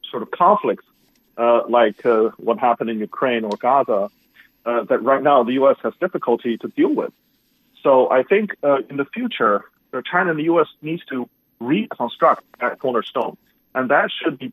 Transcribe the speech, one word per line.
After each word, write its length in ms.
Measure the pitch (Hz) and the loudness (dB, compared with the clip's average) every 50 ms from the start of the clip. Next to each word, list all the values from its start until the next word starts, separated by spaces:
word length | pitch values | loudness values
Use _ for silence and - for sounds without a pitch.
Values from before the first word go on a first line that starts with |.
| - - | -18 -12
sort 120 | - 120 | -10 -10
of 80 | 110 - | -10 -8
conflicts, 560 | - - 175 190 214 208 - 120 98 - _ _ _ _ _ _ _ _ _ _ - | -2 2 4 4 4 4 2 -2 -2 -4 _ _ _ _ _ _ _ _ _ _ -4
uh, 260 | - 117 120 120 113 - 120 | 0 2 4 4 4 2 2
like, 380 | 117 120 117 110 104 - - | 2 4 4 2 0 -2 0
uh, 240 | 123 117 110 110 110 - - | 2 2 2 2 0 -2 -4
what 200 | - 113 117 107 | -4 -2 -2 0
happened 300 | 131 120 120 - 113 113 | 2 0 0 0 -2 -6
in 100 | 113 107 | -4 -6
Ukraine 460 | 107 - - - 143 131 120 113 110 | -8 -8 -6 -4 -2 -2 -2 -2 -4
or 120 | 104 104 - | -4 -6 -4
Gaza, 520 | - 123 135 143 127 - 110 98 98 113 _ _ _ _ _ _ - _ _ _ - | 0 2 2 2 2 0 -2 -2 -2 -4 _ _ _ _ _ _ -20 _ _ _ -8
uh, 180 | 117 120 117 107 | -4 -4 -4 -2
that 180 | - 127 113 | -2 -2 0
right 200 | 110 131 135 135 | 2 0 0 2
now 200 | 135 147 143 131 | 4 4 4 4
the 100 | 117 117 | 4 2
U 160 | 127 135 135 139 | 0 2 2 2
S 80 | 127 - | 2 2
has 100 | - 113 - - | -2 -8 -6 -4
difficulty 560 | 175 185 - - - 131 120 - - 123 113 | -6 -4 -4 -4 -2 -2 -2 -2 -2 -4 -6
to 120 | - - 107 | -6 -8 -8
deal 240 | - 139 165 - 302 | -2 0 0 0 0
with. 180 | - - - _ _ _ _ _ _ _ _ _ _ _ _ _ _ | -2 -4 -6 _ _ _ _ _ _ _ _ _ _ _ _ _ _
So 280 | - 147 135 127 123 - | 2 4 4 4 4 4
I 120 | - 131 | 2 2
think, 340 | 127 - 196 214 214 190 - - | 2 2 2 0 0 -2 -8 -4
uh, 160 | - 143 139 135 - - | 0 0 0 0 -2 -6
in 80 | 143 | -6
the 80 | 139 139 | -8 -8
future, 600 | - - 226 254 233 - - 120 107 104 101 - - _ _ _ - | -6 -6 -8 -8 -6 -4 -2 0 0 0 0 -4 -8 _ _ _ -10
uh, 80 | - 127 - - | -10 -10 -8 -2
China 200 | - 180 190 175 | -2 -2 0 0
and 80 | 156 151 | -2 -2
the 60 | 151 | 0
U 140 | 170 170 170 | 0 2 2
S 80 | 151 - - _ | 2 0 -4 _
needs 240 | 147 156 165 170 - | -8 -8 -8 -8 -8
to 220 | - 135 127 120 _ _ _ _ _ _ - | -8 -8 -8 -8 _ _ _ _ _ _ -10
reconstruct 840 | 117 127 156 208 220 - - - 120 117 - - 165 156 - - _ _ - - | -4 -2 -2 -2 -2 -6 -6 -6 -6 -6 -2 0 2 2 2 0 _ _ -12 -6
that 180 | 120 123 - - | -6 -6 -6 -4
cornerstone. 580 | - 131 120 110 - - - 131 110 - - _ _ _ _ _ _ _ - | -6 -2 -2 -2 -4 -4 -6 -6 -6 -6 -8 _ _ _ _ _ _ _ -6
And 160 | 131 131 120 | -4 -2 0
that 200 | 143 165 208 202 | 0 0 0 -2
should 280 | - - - 330 - - | -6 -6 -6 -6 -6 -6
be 120 | - 233 | -12 -12